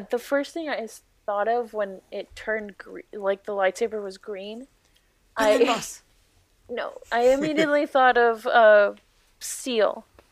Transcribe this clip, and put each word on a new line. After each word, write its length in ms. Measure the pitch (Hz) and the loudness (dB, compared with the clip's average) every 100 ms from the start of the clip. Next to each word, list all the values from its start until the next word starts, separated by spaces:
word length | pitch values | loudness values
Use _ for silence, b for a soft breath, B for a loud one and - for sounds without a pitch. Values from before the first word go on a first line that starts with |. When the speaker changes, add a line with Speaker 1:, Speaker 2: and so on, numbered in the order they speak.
| 196 | 0
Speaker 1:
the 100 | 240 | -8
first 340 | - 277 277 | -2 -4 -2
thing 140 | 339 311 | -8 -8
I 80 | 208 | -8
s-, 240 | 220 - _ _ - | -10 -14 _ _ -6
thought 220 | 202 208 | -2 0
of 260 | 240 226 | -2 -2
when 280 | 214 196 190 - | -6 -6 -8 -14
it 240 | 202 - - | -14 -14 -12
turned 420 | - 220 208 190 | -6 -6 -8 -16
gre-, 240 | - 185 - | -18 -18 -16
like, 320 | 214 196 196 - | -6 -4 -4 -4
the 80 | |
lightsaber 500 | 202 190 190 226 214 | -2 -2 0 -6 -6
was 140 | 202 190 | -10 -14
green, 500 | - 196 202 226 269 _ _ _ _ _ _ - | -14 -14 -14 -16 -18 _ _ _ _ _ _ 0
Speaker 2:
Gungan 240 | 220 220 | 2 4
Speaker 1:
I 40 | 240 | 4
Speaker 2:
Moss. 360 | 220 - - _ | 0 -6 -16 _
Speaker 1:
<laughs> 40 | _ _ _ _ _ - | _ _ _ _ _ -14
No, 260 | 233 - - - | -10 -10 -12 -6
I 180 | 233 247 | 0 2
immediately 560 | 269 311 302 311 294 302 | 2 0 0 2 2 2
Speaker 3:
<laughs> 100 | 269 | 4
Speaker 1:
thought 220 | 254 240 | 4 4
of, 300 | 233 226 240 | 2 0 0
uh, 460 | - 220 208 202 208 _ _ _ _ | 6 8 8 6 -2 _ _ _ _
Steel. 640 | - - 277 233 202 - - _ _ | -12 -10 -4 0 0 -2 -12 _ _